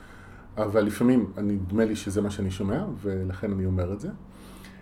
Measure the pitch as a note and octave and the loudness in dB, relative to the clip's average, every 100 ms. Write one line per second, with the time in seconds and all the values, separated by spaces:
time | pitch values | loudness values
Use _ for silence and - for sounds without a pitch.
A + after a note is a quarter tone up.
0 | - - - - - - G#2+ G#2+ G#2 - | -18 -18 -18 -18 -10 -4 2 4 4 4
1 | B2 B2+ G2 - G#2 G2+ F#2 G#2 A2+ A2 | 6 6 4 0 0 0 0 4 4 2
2 | - G2 G2+ - F#2+ F2+ G2 C3 G#3 A2 | -2 0 0 0 -2 -2 -2 -2 -2 -4
3 | G2+ F#2+ F#2 F#2 G#2 G2 F#2+ F#2 F2+ G2+ | -4 -2 -2 -4 -2 0 0 0 0 -4
4 | D#3 - - - - - - - | -6 -10 -14 -20 -18 -18 -18 -20